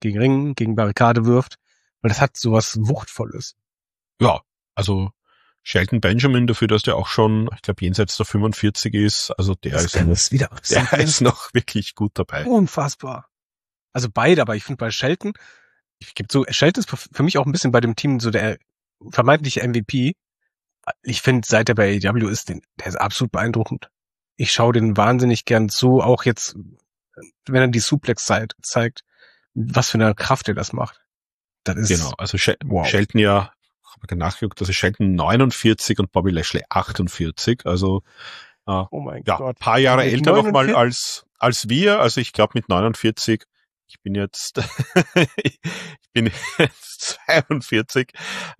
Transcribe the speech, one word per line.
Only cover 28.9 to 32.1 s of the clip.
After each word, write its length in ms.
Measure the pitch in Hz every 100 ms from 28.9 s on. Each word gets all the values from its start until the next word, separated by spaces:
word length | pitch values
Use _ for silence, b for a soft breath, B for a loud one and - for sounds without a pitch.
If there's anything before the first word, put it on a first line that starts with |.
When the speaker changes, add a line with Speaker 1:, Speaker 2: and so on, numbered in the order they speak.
| - b b b b b
Speaker 1:
was 340 | - 117 123 -
für 80 | 110
eine 180 | 110
Kraft 320 | 101 - 131 -
er 60 |
das 200 | 104 101
macht. 260 | 123 117 - _ _ _ _ _ _
Das 140 | - 95
ist 100 | 107
Speaker 2:
Genau, 240 | 85 71